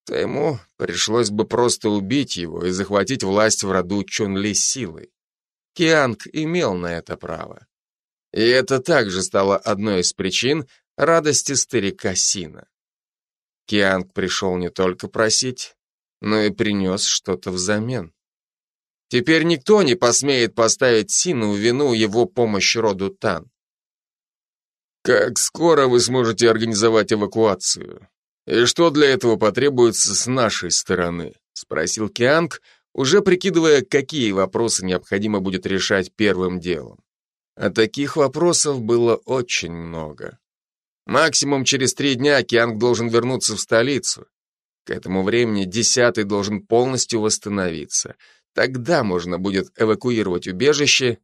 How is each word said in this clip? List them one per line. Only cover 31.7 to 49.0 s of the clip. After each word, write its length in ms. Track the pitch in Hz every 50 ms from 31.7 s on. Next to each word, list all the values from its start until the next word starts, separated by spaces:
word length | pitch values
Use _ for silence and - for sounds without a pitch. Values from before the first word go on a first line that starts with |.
| - 76 80 90 - 110 107 101
Кианг, 520 | - - 120 127 151 165 170 147 - - _ _ _ _ _ _
уже 300 | - - 135 131 170 208
прикидывая, 600 | 202 196 180 180 - 196 170 165 160 160 147 135
какие 500 | 110 - - 139 135 - 160 147 120 104
вопросы 520 | 95 95 95 95 - 110 117 113 - - 92
необходимо 560 | 92 90 87 - - 101 98 104 110 104 98
будет 260 | 92 98 92 92 -
решать 460 | 95 98 92 - - 107 95 90 - _
первым 460 | - 107 101 92 90 92 90 90 90
делом. 420 | 82 90 85 76 64 55 - _ _ _ _ _ _ _ _ _ _ _ _
А 140 | - - 104
таких 460 | - 113 110 107 - 139 143 139 -
вопросов 640 | 165 143 131 131 151 170 175 160 - - 151 139 127
было 360 | 110 107 120 117 117 117 113
очень 560 | - - - 127 131 123 - - - - 82
много. 640 | 85 85 85 85 82 82 78 76 76 57 50 50 - _ _ _ _ _ _ _ _ _ _ _ _ _ - -
Максимум 560 | 110 139 160 160 - - 143 143 143 135 123
через 300 | - 143 127 127 117 -
три 220 | - 139 143 131
дня 260 | 117 135 147 143 135
Кианг 360 | 120 - 117 117 117 120 110 107
должен 300 | 117 120 120 104 117 117
вернуться 480 | 113 120 117 127 127 104 - - 110
в 40 | 92
столицу. 640 | - - 120 113 120 135 143 113 - - - - - _ _ _ _ _ _ _ _ _ _ _ -
К 60 | -
этому 320 | - - - - 92 95
времени 420 | 95 104 117 120 120 113 107 101 98
десятый 600 | 92 90 117 107 - - 127 120 120 117 113 107
должен 360 | 98 104 101 98 101 107 95
полностью 600 | - - 113 117 123 131 131 120 - - 120 110
восстановиться. 920 | 107 107 104 - - 104 101 98 92 90 82 78 71 - - - - - - _ _ _ _ _ _ _ -
Тогда 480 | - 113 127 131 127 117 131 175 147